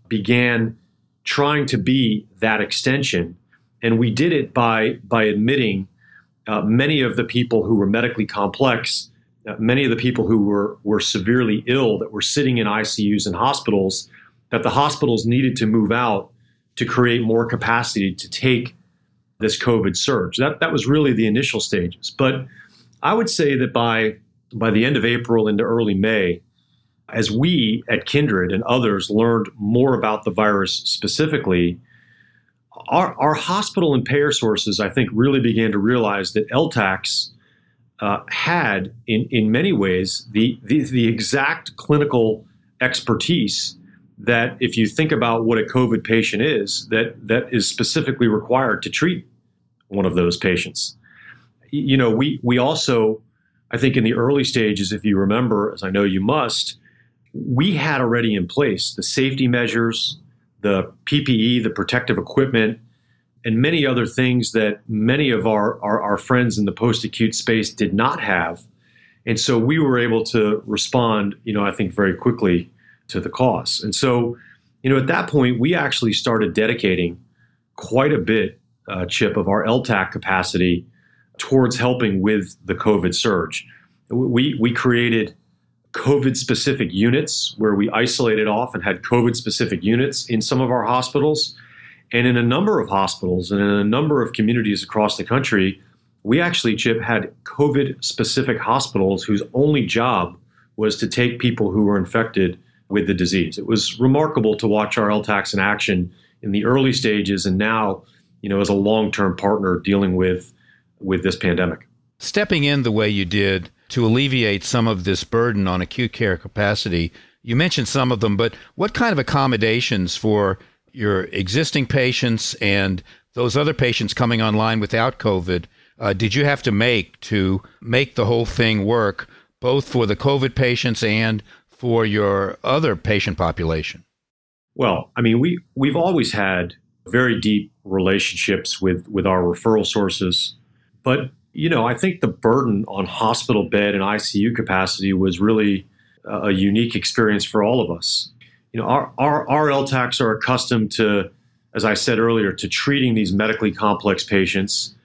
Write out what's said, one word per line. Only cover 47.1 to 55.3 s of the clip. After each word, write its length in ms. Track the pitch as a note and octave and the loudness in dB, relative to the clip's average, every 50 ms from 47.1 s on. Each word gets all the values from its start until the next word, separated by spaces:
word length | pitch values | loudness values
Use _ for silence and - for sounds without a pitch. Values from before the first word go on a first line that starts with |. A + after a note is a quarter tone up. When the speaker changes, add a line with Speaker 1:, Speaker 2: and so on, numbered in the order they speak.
| - - - G#2+ | -6 -12 -4 0
Speaker 1:
that 260 | A2+ B2 A#2+ - B2+ | 0 0 0 0 -2
is 160 | A#2 G2+ - | 0 0 0
specifically 580 | - - A#2+ - - E3 C3+ C3+ B2+ - B2 A2+ | -2 -2 -4 -2 0 -2 -2 -2 -2 0 2 2
required 540 | G#2+ G#2 G#2+ - A#2+ C3 C3+ A#2 G#2 F#2 - | 2 0 0 0 0 0 2 0 -2 -4 -4
to 60 | F2 | -6
treat 360 | - - D3 F3 F3+ - - - _ _ _ _ _ _ _ _ _ _ _ _ | -4 -2 -2 -2 -2 -4 -8 -14 _ _ _ _ _ _ _ _ _ _ _ _
one 180 | G2 G2 F#2 | -4 -2 0
of 100 | F#2 E2+ | 0 2
those 220 | F2+ F2 F2 E2+ - | 2 2 2 0 0
patients. 600 | - F#2+ F2 F2 - - - - - - - _ _ _ - - - - - - - _ _ _ _ - | 0 0 0 0 -2 -6 -8 -8 -8 -8 -10 _ _ _ -20 -20 -20 -20 -20 -20 -20 _ _ _ _ -8
Y-, 80 | - D3 | -6 -4
you 180 | - C#3 C3+ C3 | 0 2 2 4
know, 120 | B2 A#2 | 4 4
we, 300 | A2 A2+ C3+ D3+ - B2+ - | 2 2 0 0 -2 -2 0
we 140 | A#2+ B2 B2 | 0 2 2
also, 640 | B2 C#3 D#3+ - - - B2+ A#2 A2 A2 A2 A2 - _ _ _ _ _ _ _ _ _ | 2 2 0 0 0 0 2 2 2 2 0 -2 -8 _ _ _ _ _ _ _ _ _
I 60 | - A#2+ | -4 0
think 180 | C3+ C3 C3 | 0 2 2
in 80 | C3+ A2 | 2 2
the 100 | A2 A2+ | 2 0
early 300 | A#2 A#2 C3 C#3+ C#3+ C3 | 0 0 0 0 0 0
stages, 480 | - - B2+ A2+ G#2+ G#2 F#2+ G2+ F#2 | 0 0 0 0 0 0 -2 -2 -4
if 140 | G#2+ G2 - | -4 -2 0
you 120 | G#2+ G2+ F#2+ | 0 2 2
remember, 540 | G2 G2 | 2 2